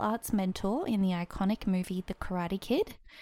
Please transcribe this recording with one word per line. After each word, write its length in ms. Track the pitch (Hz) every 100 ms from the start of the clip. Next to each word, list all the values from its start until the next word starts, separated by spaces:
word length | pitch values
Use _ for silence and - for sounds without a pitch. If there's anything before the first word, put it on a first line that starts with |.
arts 320 | 214 233 -
mentor 560 | 208 185 - 196 269 359
in 120 | 208
the 100 | 190
iconic 540 | 175 175 - 196 220
movie 380 | 196 185 180 185
The 100 | -
Karate 460 | - - 180 170 196
Kid? 360 | - 285 453 - - -